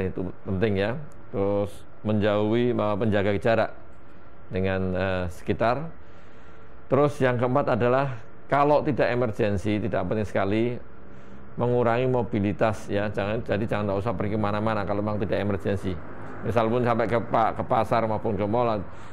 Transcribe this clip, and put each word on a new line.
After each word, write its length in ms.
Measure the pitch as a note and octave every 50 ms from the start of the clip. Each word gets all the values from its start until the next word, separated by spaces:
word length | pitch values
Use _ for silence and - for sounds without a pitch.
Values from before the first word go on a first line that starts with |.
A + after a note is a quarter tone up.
| F#2+
itu 240 | F#2 - - F#2 F2+ - - -
penting, 320 | - F#2+ F#2 A2+ A2 G2+ F#2+
ya. 160 | G2 G#2+ B2 D#3+ D3 D3+ - - - - -
Terus 360 | G2+ G2 G2+ G2+ G2+ G2+ G2+ - - - - - - -
menjauhi, 680 | G#2+ G#2+ G#2+ G2 G#2+ G2+ G#2 G#2+ G#2+ A2+ A#2+ A#2+ B2 A#2+
eh, 220 | A2 G#2 G#2 G#2 F#2+
menjaga 320 | A#2 A2 G2+ G#2 F#2+ G#2 G2+ F#2+
jarak 320 | - A#2 A2+ A2 G#2 - - - - - - - - - - - - - - - - - -
dengan, 260 | F#2+ F#2+ F#2+ F#2+ F#2+ F#2+ F#2 F#2
eh, 300 | F#2 F#2+ F#2+ F#2 F#2 F2+ E2+ -
sekitar. 560 | - - - G2+ - A2+ A2+ B2+ C#3+ D#3+ E3 - - - - - - - - - - - - - - - - - - -
Terus 320 | - C3 C#3 D3 C#3+ C#3 -
yang 240 | C3+ B2+ B2 A#2
keempat 320 | B2+ B2 B2+ C#3+ C#3+ C#3+ B2+
adalah 480 | G2+ A#2+ A#2+ B2+ C3+ C#3+ C3+ B2 G#2+ - - - - -
kalau 400 | - C#3 C#3+ C#3+ D3 D3+ C3 A#2+
tidak 240 | D3+ A2+ - C3+ F#2
emergensi, 720 | A#2+ A#2+ B2+ A2+ G#2+ - A#2 G#2 G2+ F#2+ - G#2+ G#2 G#2+
tidak 240 | G2 G#2+ F#2 F#2+ F#2+
penting 200 | F2+ A2 G#2+ G#2 -
sekali, 340 | - G#2+ G2 G2 G#2+ A2 A#2+ A#2+ B2 A2 - - - - - - - - - - - - - - -
mengurangi 560 | - A#2+ A#2+ B2 B2 A#2+ A#2 A#2 B2 C3 B2+
mobilitas, 800 | B2+ B2 G#2+ F#2 - G#2+ G2 G#2 G2 - A#2+ A2 G#2 - - G2+
ya. 160 | G2 G2+ G#2 G#2+ G2+
Jangan, 240 | - G2 G2+ A2 A#2+ A#2
jadi 160 | - A2 G2+
jangan, 240 | A#2 - B2 G#2 G#2
nggak 120 | G2+ G2 G2+
usah 100 | F#2+ A#2 G#2 F#2
pergi 160 | G2+ G2+ G#2+
kemana-mana 480 | A2 G#2 G2+ G#2 G#2 G#2+ A2+ A2 G#2
kalau 240 | G2 E2+ G2+ G2+ G#2
memang 160 | G#2+ G#2+ G2+
tidak 160 | G#2+ F2 F2+ F#2
emergensi. 560 | G2 G2+ G2 F#2+ - A2 G2+ F#2+ - F#2 F2+ D#2 - - - - - - - -
Misal 240 | - A#2 G2+ A#2 A2
pun 160 | A2 A#2+ B2
sampai 240 | A#2+ A#2+ A#2 A2+ A#2
ke 80 | G2 A#2 A#2 G2+ -
pa-, 240 | C3 A#2+ A2 F#2+ F#2
ke 80 | -
pasar 400 | F2 - C3+ A2+ G#2+ - B2+ A#2 A2+ A2
maupun 240 | G#2+ G2 - B2 G#2
ke 80 | F#2
mall, 400 | G#2 G2+ G#2+ B2 B2 A#2 G#2+ G2+ F2+ - - - - -